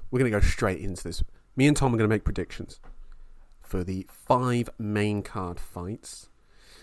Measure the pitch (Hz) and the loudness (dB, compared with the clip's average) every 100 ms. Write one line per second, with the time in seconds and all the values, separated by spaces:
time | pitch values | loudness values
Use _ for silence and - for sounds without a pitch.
0 | - 127 127 104 - - 107 90 98 87 | -4 0 2 4 4 4 0 0 -4 -6
1 | 87 85 - - _ - 143 143 135 113 | -6 -2 -4 -4 _ 4 4 6 4 4
2 | 107 107 - 95 87 - - - - - | 4 2 0 -4 -6 -8 -14 -14 -18 -18
3 | - - - - - - - 95 87 95 | -18 -18 -18 -20 -20 -20 -6 -4 -4 -6
4 | - - - 127 127 120 117 - 107 104 | -8 -16 2 2 4 0 -2 -6 -2 0
5 | 104 104 95 98 90 87 - 90 90 117 | 2 0 -4 -6 -6 -6 -8 -8 -10 -10
6 | - - - _ _ - - - | -12 -18 -20 _ _ -20 -20 -20